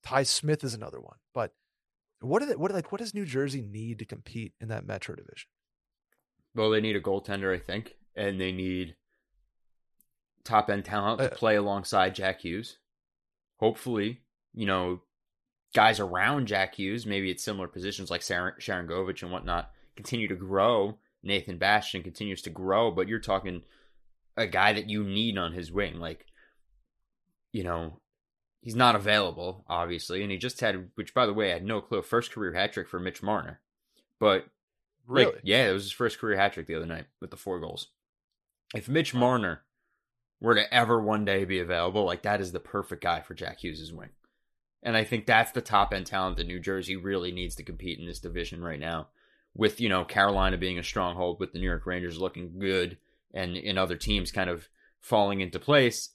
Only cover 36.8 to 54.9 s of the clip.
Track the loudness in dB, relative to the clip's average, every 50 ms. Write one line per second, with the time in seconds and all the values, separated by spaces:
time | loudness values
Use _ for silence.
36.8 | -4 -6 -8 -10 -12 _ _ _ -14 -14 -14 -12 -6 -6 -6 -6 -6 -8 -8 -10
37.8 | -12 -14 _ _ _ _ _ _ _ _ _ _ _ _ _ _ _ _ -10 -10
38.8 | -6 0 0 0 0 2 2 4 4 4 4 4 2 0 -2 -4 _ _ _ _
39.8 | _ _ _ _ _ _ _ _ _ _ _ _ 4 6 6 6 6 6 6 6
40.8 | 6 8 4 4 4 4 2 4 4 4 4 2 2 2 0 0 0 0 2 2
41.8 | 2 2 2 2 2 2 0 0 0 0 0 0 0 -2 -6 -8 -8 -4 -6 -6
42.8 | -4 -4 -8 -4 0 0 0 0 -2 -10 -12 -10 -10 -10 -10 -8 -10 -10 -10 -10
43.8 | -12 -14 -14 -14 -16 -18 -20 _ _ _ _ _ _ _ _ _ _ _ _ _
44.8 | -4 0 0 0 2 0 -2 -2 2 6 6 6 6 4 0 -6 -4 4 4 4
45.8 | 6 6 2 -4 -4 -4 -2 -2 -2 -2 -2 -4 -4 -6 -6 -6 -4 -4 -4 -4
46.8 | -4 -4 -6 -6 -4 -2 -2 -2 -2 -4 -6 -6 -6 -8 -8 -10 -12 -12 -12 -10
47.8 | -8 -8 -8 -8 -10 -12 -12 -10 -10 -8 -6 -6 -6 -6 -6 -8 -8 -8 -8 -6
48.8 | -6 -6 -6 -6 -8 _ _ _ _ _ _ _ _ _ _ 2 2 2 2 2
49.8 | 0 2 2 2 0 0 4 4 4 6 6 4 4 2 2 2 -2 -2 -2 -4
50.8 | -6 -4 -2 -2 -2 -2 0 0 0 -2 0 -2 -6 -6 -4 -2 -2 0 -2 -2
51.8 | -2 -4 -4 -4 -4 -6 -4 -4 -4 -4 -4 -6 -12 -10 -8 -4 0 2 2 2
52.8 | 0 0 -4 -12 _ _ _ _ _ _ -8 -6 -6 -4 -6 -6 -4 -2 0 0
53.8 | 2 0 0 -4 0 0 2 2 0 -2 -2 -2 -2 0 -2 -6 -8 _ _ _
54.8 | _ _